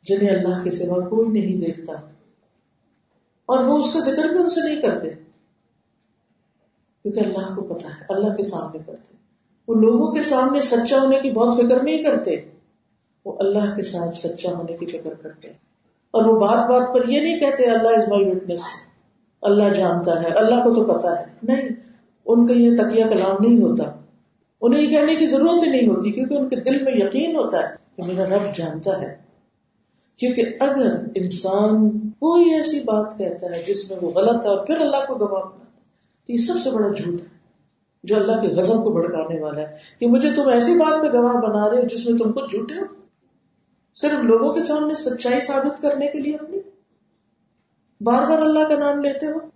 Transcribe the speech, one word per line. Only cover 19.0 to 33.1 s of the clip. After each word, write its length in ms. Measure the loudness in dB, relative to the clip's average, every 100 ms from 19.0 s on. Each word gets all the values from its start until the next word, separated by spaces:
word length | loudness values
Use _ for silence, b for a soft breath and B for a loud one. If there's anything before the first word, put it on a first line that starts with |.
| _ _ _ _
اللہ 300 | 2 4 4
جانتا 480 | 2 0 0 0 -2
ہے، 60 | 0
اللہ 260 | 2 4
کو 200 | 4 4
تو 100 | 2
پتا 360 | 2 0 0 -4
ہے، 40 | -8 -8
نہیں، 260 | -2 -2 -2 -10 B B B _ 0
ان 200 | 4 6
کا 80 |
یہ 220 | 6 6 4
تکیہ 280 | 2 2
کلام 320 | 2 2 0 2
نہیں 220 | 4 6
ہوتا، 220 | 4 0 -4 -10 -20 _ _ _ _ _
انہیں 220 | 2 4
یہ 60 | 4
کہنے 280 | 4 2 2
کی 100 | 2
ضرورت 360 | 4 4 2
ہی 80 | 2
نہیں 180 | 2 2
ہوتی، 240 | 2 -2
کیونکہ 220 | -4 -4
ان 140 | -2 -2
کے 80 | -2
دل 260 | -2 0
میں 100 | 0
یقین 440 | 0 0 0 -2 -2
ہوتا 220 | -2 -2
ہے 160 | -4 -10 _ -12
کہ 60 |
میرا 220 | -8 -4
رب 320 | 0 -2 -2 -6
جانتا 460 | -8 -6 -4 -4
ہے۔ 280 | -8 -14 _ _ _ _ _ _ _ _ _ _
کیونکہ 400 | -4 0 -2 -2
اگر 360 | -2 2 0 -2 -6
انسان 760 | -6 -4 -4 -2 0 2 4 2 0 -8
کوئی 400 | -4 2 4 4
ایسی 300 | 2 -2 -4
بات 380 | -2 -2 -2